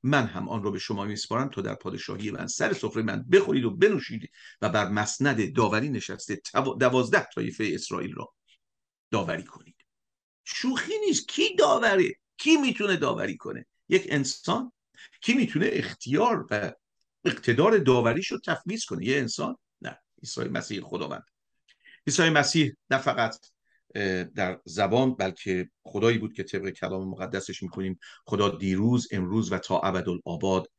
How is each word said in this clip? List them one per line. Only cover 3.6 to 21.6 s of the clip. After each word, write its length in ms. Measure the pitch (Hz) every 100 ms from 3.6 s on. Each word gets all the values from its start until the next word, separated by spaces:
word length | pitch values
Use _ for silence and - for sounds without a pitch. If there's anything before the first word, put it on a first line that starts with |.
| 113
و 60 |
بنوشید 580 | 98 208 202 - 113 - _ - -
و 80 | 107
بر 200 | 107 98
مسند 640 | 104 107 - 139 123 95
داوری 360 | 85 107 107 143
نشسته 460 | 117 - 92 - 98
تو-، 400 | - - 135 107
دوازده 480 | 127 127 120 196 - -
طایفهٔ 360 | 113 113 107
اسرائیل 400 | 107 - 92 95
را 200 | - - _ _ _ _ _ _ _ -
داوری 320 | 110 87 80
کنید.» 320 | - - - _ _ _ _ _ _ _
شوخی 500 | - - 247 262 - 427 415
نیست. 200 | - -
کی 280 | - 427 370
داوره؟ 580 | - - 226 196 175 - _ -
کی 200 | 294 320
می‌تونه 380 | 269 - 202 180
داوری 420 | 131 113 98 -
کنه؟ 280 | - - - _ -
یک 180 | 240 -
انسان؟ 640 | 147 131 - - 214 254 _ _ - - _
کی 120 | -
می‌تونه 360 | 254 - 151 190
اختیار 760 | - - - - 139 247 - -
و 220 | 104 98 - _ _ _ _ -
اقتدار 520 | - - 120 185 220
داوریش 500 | 135 123 113 147 190
رو 120 | - -
تفویض 400 | 160 - 226 -
کنه؟ 200 | 180 104
یه 120 | 139
انسان؟ 400 | 120 - 151 254 _ _
نه، 180 | - - _ _
عیسی 220 | - -
مسیح 380 | - - - 101
خداوند. 420 | - 90 71 - - _ _ _